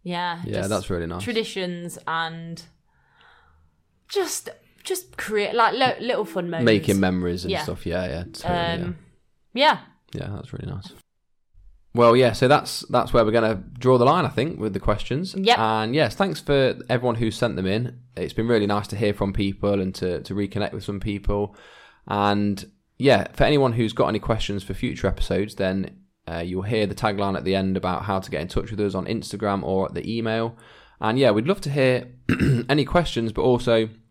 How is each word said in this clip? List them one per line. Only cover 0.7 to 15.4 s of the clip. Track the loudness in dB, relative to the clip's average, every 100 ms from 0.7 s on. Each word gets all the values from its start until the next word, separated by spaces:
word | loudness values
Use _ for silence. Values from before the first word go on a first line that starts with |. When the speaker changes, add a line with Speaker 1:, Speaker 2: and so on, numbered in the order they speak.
Speaker 2:
that's | -4 -2
really | -4 -4
nice. | -6
Speaker 1:
traditions | -4 -4 -4 -6 -6 -8 -10 -10 -6
and | -6 -6 -8 -12 -14 -16 _ _ _ _ _ _ _ _ _ _ _ _ _ _
just, | -2 -2 -6 -10 -18 _ _
just | -8 -8 -8 -12
create, | -2 -2 0
like, | 2 2
lo-, | 4 0 0
little | -2 -2
fun | -2 -4 -4
moments. | 2
Speaker 2:
Making | 4 4 4 2
memories | 2 2 -2 -4
and | -4
Speaker 1:
Yeah. | -4
Speaker 2:
stuff, | -4 -6 -4
yeah, | -4 -4
yeah, | -6 -10
totally, | -8 -4 -2 -2 -4
Speaker 1:
Um, | -6 -10 -16 _ _ _ _
Speaker 2:
yeah. | 2 4 2 -6 _ _
Speaker 1:
yeah. | -10 -8
Speaker 2:
Yeah, | -10
that's | -10
really | -10 -10
nice. | -10 -14 -20 _ _ _ _ _ -20 -20 -20 _
Well, | 6 8
yeah, | 8 6
so | 4 4
that's, | 4 2 -10 -2
that's | 0 4
where | 4
we're | 4
gonna | 4 2 0 -6 -2
draw | 4 6
the |
line, | 6 4 2
I |
think, | 0 -2 -2
with | -4
the | -2
questions. | -2 -2 -2 -4 -4
Speaker 1:
Yep. | 0